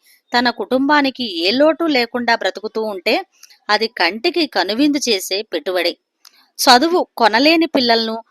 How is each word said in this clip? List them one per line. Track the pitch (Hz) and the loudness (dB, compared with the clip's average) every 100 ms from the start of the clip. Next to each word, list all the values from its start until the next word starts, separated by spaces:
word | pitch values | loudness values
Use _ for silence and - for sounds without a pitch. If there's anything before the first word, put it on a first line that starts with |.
| _ _ _ 240 | _ _ _ -2
తన | 247 | -2
కుటుంబానికి | 233 202 254 277 302 277 247 240 170 175 | -4 -4 -2 2 2 0 -4 -8 -4 -2
ఏ | |
లోటు | 247 302 311 | 2 2 2
లేకుండా | 330 269 233 247 233 | 0 -2 -2 -4 -2
బ్రతుకుతూ | 226 190 190 214 220 | -2 -2 -6 -8 -6
ఉంటే | 220 196 214 302 370 _ - _ - | -6 -6 -2 -2 -4 _ -20 _ -2
అది | 208 220 | -2 -2
కంటికి | - 170 214 349 349 302 | -2 -2 0 -4 -2 -2
కనువిందు | 202 180 220 294 285 240 | -2 -2 0 0 0 -2
చేసే | 196 - 190 | -2 -2 -8
పెట్టుబడి. | 220 175 170 180 170 - _ _ - _ _ - | -6 -6 -4 -2 -2 -4 _ _ -20 _ _ -4
చదువు | - 247 320 349 262 - | 4 4 4 0 -2 0
కొనలేని | 220 220 294 330 330 | 2 4 4 4 2
పిల్లలను | 294 240 226 226 226 - | 0 2 0 0 -6 -12